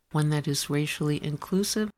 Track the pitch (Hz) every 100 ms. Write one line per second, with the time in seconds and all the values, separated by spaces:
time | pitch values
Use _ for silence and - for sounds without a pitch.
0 | _ 151 151 151 147 139 - 147 151 -
1 | 151 147 160 147 - 185 202 220 214